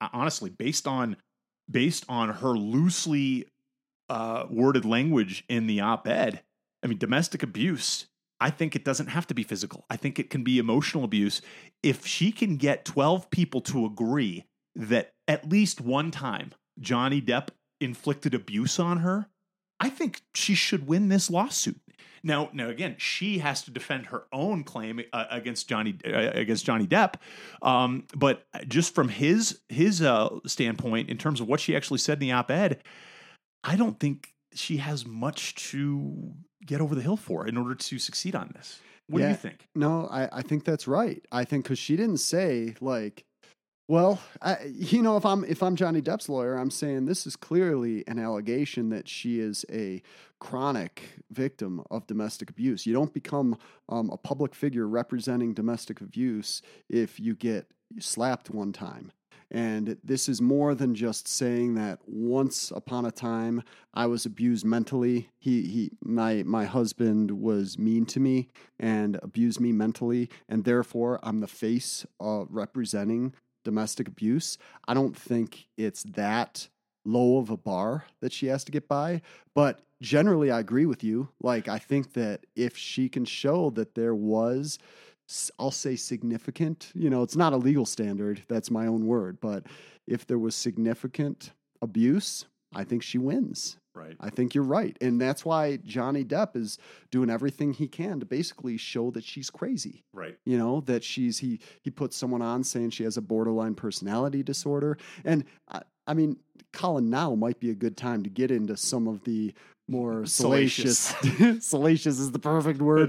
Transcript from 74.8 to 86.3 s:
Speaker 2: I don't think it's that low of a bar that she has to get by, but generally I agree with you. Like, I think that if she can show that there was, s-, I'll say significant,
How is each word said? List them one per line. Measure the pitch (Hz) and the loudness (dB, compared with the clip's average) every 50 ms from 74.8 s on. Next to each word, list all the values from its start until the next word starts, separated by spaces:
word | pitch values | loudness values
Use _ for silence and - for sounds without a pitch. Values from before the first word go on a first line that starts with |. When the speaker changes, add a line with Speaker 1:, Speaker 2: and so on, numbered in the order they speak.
| - - | -6 -2
Speaker 2:
I | 120 | 0
don't | 135 139 120 - - | 2 2 0 -2 -6
think | - - 123 117 113 104 - - - _ _ - | -6 -2 -2 -2 -2 -2 -6 -12 -20 _ _ -4
it's | 110 104 - - - | -4 -4 -4 -6 -12
that | 104 90 107 101 101 107 117 113 - - - - - _ _ _ _ _ _ - | -8 -4 -2 -2 0 0 0 0 -2 -6 -12 -14 -16 _ _ _ _ _ _ -4
low | 107 110 123 123 123 123 135 | 0 2 4 6 6 6 4
of | 123 110 | 2 0
a | 113 - | -4 -6
bar | - 104 95 90 98 110 147 151 - - _ _ | -4 -4 -2 0 0 -2 -2 -4 -8 -12 _ _
that | - 127 - | -8 -6 -6
she | - 143 131 | -4 -2 -2
has | 135 135 - | -2 -2 -4
to | - | -4
get | 143 147 - - | -6 -6 -2 -2
by, | 143 143 147 170 175 165 - - - - _ _ _ | -2 0 0 -2 -2 -4 -6 -10 -16 -20 _ _ _
but | 143 147 139 - - _ _ _ _ | 4 4 4 2 -2 _ _ _ _
generally | 127 110 139 147 190 208 185 156 147 135 | -2 2 4 6 6 6 6 6 4 4
I | 120 113 | 4 2
agree | 110 98 117 135 160 | 0 2 2 4 4
with | 160 120 - - | 4 2 0 -2
you. | 110 110 117 139 - - - | -2 0 -2 -2 -6 -8 -4
Like, | - 123 120 113 104 110 | 0 0 0 0 0 -2
I | 104 - | -4 -6
think | - - 139 139 131 139 - | -2 0 0 0 0 -2 -2
that | 123 117 107 101 - - _ _ - | -2 -2 -2 -4 -6 -10 _ _ -2
if | 123 120 - | -2 -2 -2
she | - - - - - 131 127 | -6 -10 -6 -2 -2 -2 0
can | - 127 123 | 0 -2 -4
show | - - - - 139 151 180 170 143 | -4 -4 -2 0 2 2 2 2 0
that | 117 110 110 - _ | 0 -2 -4 -4 _
there | 117 113 117 113 | -2 0 0 0
was, | 104 107 107 110 110 113 120 127 135 143 147 - - - - - - - - _ _ _ - | 0 0 2 2 2 2 2 0 -2 -4 -6 -8 -12 -14 -20 -20 -20 -20 -20 _ _ _ -12
s-, | - - - - - - | -8 -8 -8 -8 -6 -4
I'll | 131 135 | -4 -4
say | 127 - - 143 127 117 | -4 -4 -4 -4 -4 -4
significant, | - - 127 107 113 117 | -4 -6 -6 -4 -2 -4